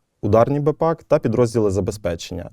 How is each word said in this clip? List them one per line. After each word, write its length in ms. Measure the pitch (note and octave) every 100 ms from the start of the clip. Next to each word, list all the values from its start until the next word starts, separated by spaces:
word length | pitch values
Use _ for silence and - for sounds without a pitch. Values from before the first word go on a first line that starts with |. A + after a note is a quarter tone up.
| _ _
ударні 380 | G#2+ G#2+ A#2+ C#3+
Б 120 | C#3+
П 140 | D3 E3
А 80 |
К 80 | E3 -
та 100 | C#3+
підрозділи 520 | B2 A2 B2 A#2+ G#2
забезпечення. 800 | G2 F#2 G#2+ F#2+ E2+ - F2 -